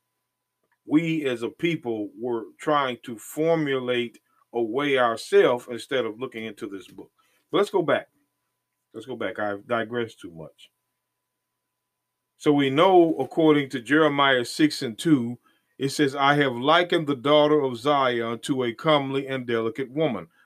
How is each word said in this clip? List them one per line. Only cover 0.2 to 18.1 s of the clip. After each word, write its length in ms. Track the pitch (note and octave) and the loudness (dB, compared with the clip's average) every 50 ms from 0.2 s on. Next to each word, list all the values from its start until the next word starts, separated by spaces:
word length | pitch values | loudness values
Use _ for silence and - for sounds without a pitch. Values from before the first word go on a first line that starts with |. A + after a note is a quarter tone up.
| _ _ _ _ _ _ _ _ _ _ _ _ _ | _ _ _ _ _ _ _ _ _ _ _ _ _
we 400 | G2+ C#3+ D#3 E3 E3 D#3+ D#3+ C#3+ | 0 0 0 2 0 -2 -2 -2
as 180 | C3 B2 A2+ | -2 -4 -4
a 60 | A#2+ A2+ | -6 -8
people 600 | - - E3 E3+ E3 - - A#2+ A2+ A2 G#2 F#2+ - G2+ | -6 -4 -2 -2 -2 -2 -4 -4 -4 -4 -6 -8 -10 -8
were 260 | A#2 B2 A#2 A2+ G#2 - - - | -6 -6 -6 -6 -6 -10 -16 -6
trying 400 | - D#3+ D3+ D3 C#3 B2+ A#2+ A#2 - | -2 0 2 2 0 0 -4 -8 -10
to 120 | C3 A#2 | -14 -14
formulate 1000 | G#2 - - - D3 D#3 E3 E3+ E3 D3+ C#3+ C3+ C3 B2+ B2 B2 A#2+ A#2+ A#2 - _ _ _ _ _ _ _ - | -14 -14 -10 -4 -2 0 2 2 2 2 0 -2 -2 -2 -2 -2 -2 -2 -4 -8 _ _ _ _ _ _ _ -4
a 80 | A#2+ | -2
way 360 | A#2 A2 A2+ C3+ C#3+ C#3+ C3+ C3 | -2 -2 -2 -2 0 0 2 2
ourselves 680 | B2 A#2 A2+ - - - G3 G3+ F#3 C#3+ B2+ B2 - - | 2 2 0 -2 -2 2 4 6 6 6 2 0 -4 -8
instead 340 | A#2+ A2+ - - C#3 B2+ A2+ | -12 -12 -8 -4 -4 -2 -2
of 140 | A2 G#2 A2+ | -4 -6 -10
looking 260 | C3 B2 - A2+ A2 | -10 -10 -10 -10 -12
into 220 | A2 G#2 - A#2 | -12 -12 -12 -12
this 200 | G2+ G2 F#2+ - | -12 -12 -14 -16
book. 240 | - G2 F#2 F2 _ _ _ _ _ _ _ _ _ | -18 -20 -20 -20 _ _ _ _ _ _ _ _ _
But 80 | - F3 | -2 0
let's 120 | G3+ - | 0 0
go 100 | - F#3 | 0 -2
back. 280 | E3 C#3 B2+ G#2 - - _ _ _ _ _ _ _ _ _ _ _ _ _ _ _ _ | 0 0 0 -2 -2 -8 _ _ _ _ _ _ _ _ _ _ _ _ _ _ _ _
Let's 140 | - A2+ G#2+ | -18 -16 -12
go 100 | C3 B2 | -12 -8
back. 220 | A2+ A2+ F#2+ F#2 A2 | -8 -8 -6 -6 -6
I've 280 | G#2+ G#2 G2+ G2 G#2 | -6 -6 -6 -8 -6
digressed 540 | - A#2+ A#2 A2+ G#2+ A#2+ A#2+ A#2 A2+ - - | -4 -4 -4 -4 -4 -4 -6 -6 -6 -10 -16
too 100 | - F2+ | -20 -18
much. 400 | E2 E2 D#2 D2 _ _ - _ _ _ _ _ _ _ _ _ _ _ _ _ _ _ _ _ _ _ _ _ _ _ _ _ _ _ _ _ _ _ _ _ _ | -16 -18 -18 -18 _ _ -20 _ _ _ _ _ _ _ _ _ _ _ _ _ _ _ _ _ _ _ _ _ _ _ _ _ _ _ _ _ _ _ _ _ _
So 160 | _ - D3+ | _ 0 2
we 160 | D3 C#3+ C#3 C3+ | 2 2 2 2
know, 480 | C3 C#3+ F3+ G3 F#3+ F3+ E3+ E3 D#3 - | 4 4 6 6 8 6 6 6 2 -2
according 520 | C3 - - - D#3+ D#3 D3+ D3 C#3 B2+ | -6 -4 0 2 4 4 4 4 0 -4
to 100 | - B2 | -6 -8
Jeremiah 640 | A2+ A2+ C#3+ D#3 D#3+ D3 C#3+ C#3+ C#3 C#3 C3+ B2 A#2+ | -2 0 2 4 4 4 2 2 2 4 2 2 0
six 380 | - - - D#3 D3 - - | -2 0 2 2 2 0 -2
and 160 | C#3 A#2+ A2 - | -8 -8 -8 -4
two, 400 | - E3+ D#3 B2+ A#2 A#2 B2 - _ _ _ _ _ _ _ - | 0 2 2 2 2 -2 -8 -12 _ _ _ _ _ _ _ -6
it 100 | B2+ C3+ | -6 -4
says, 240 | - - D3+ C#3 C3+ | -2 0 -2 0 0
"I 200 | C#3+ C#3 C#3 D3 | 2 2 2 4
have 200 | D3 C#3+ C3+ A#2+ | 2 2 0 -2
likened 520 | A#2+ B2+ D3 D#3+ F3 F3 F3 F#3 E3+ D#3 | -2 0 2 2 2 2 2 -2 -2 -2
the 100 | C#3+ C#3 | -2 -4
daughter 440 | A#2+ A2+ C#3+ D3 D3+ D3 D3+ D3+ D3+ | -2 2 4 4 6 6 4 4 2
of 180 | C#3 C3 B2 A2+ | 0 -2 -4 -4
Zion 640 | A2+ D3 D3 C#3 C3+ B2+ | -2 0 0 2 2 0